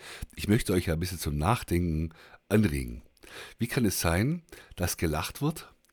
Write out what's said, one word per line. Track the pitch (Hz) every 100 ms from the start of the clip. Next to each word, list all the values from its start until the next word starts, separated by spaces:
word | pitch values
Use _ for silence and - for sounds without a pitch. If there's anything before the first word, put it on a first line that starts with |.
| - - - -
Ich | -
möchte | 107 -
euch | 92 87
ja |
ein | 80
bisschen | 90 87
zum | - 73
Nachdenken | 82 120 - 87 87 78 80 - - - -
anregen. | 107 104 71 62 60 - _ - - - -
Wie | 117
kann | - 110
es | -
sein, | 87 85 123 170 - - - -
dass | 87 -
gelacht | 85 76 - -
wird, | 139 - - _ _